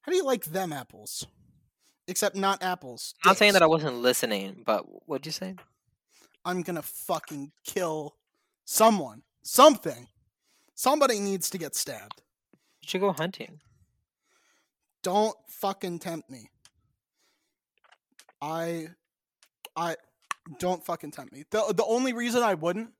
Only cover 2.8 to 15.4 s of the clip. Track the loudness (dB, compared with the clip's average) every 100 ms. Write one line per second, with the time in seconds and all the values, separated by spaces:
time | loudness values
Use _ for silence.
2.8 | -10 -12 -14 2 4 6 8 8 6 6
3.8 | 0 2 2 2 0 -2 -6 -8 -2 -2
4.8 | -2 -20 -8 -8 -6 -10 -10 -12 -20 _
5.8 | _ _ _ _ _ _ -6 -4 -4 -8
6.8 | -8 -12 -6 -6 -6 -12 -12 _ -8 -4
7.8 | -4 -4 -8 _ _ _ _ _ -6 6
8.8 | 6 6 -2 -12 _ _ 0 8 8 8
9.8 | -4 -10 -18 _ _ _ _ _ _ -2
10.8 | 0 2 2 2 -2 -4 -4 -6 -8 -6
11.8 | -8 -10 -14 -20 _ _ _ _ _ _
12.8 | -8 0 0 0 -6 -6 -16 -18 _ _
13.8 | _ _ _ _ _ _ _ _ _ _
14.8 | _ _ -2 2 0 -2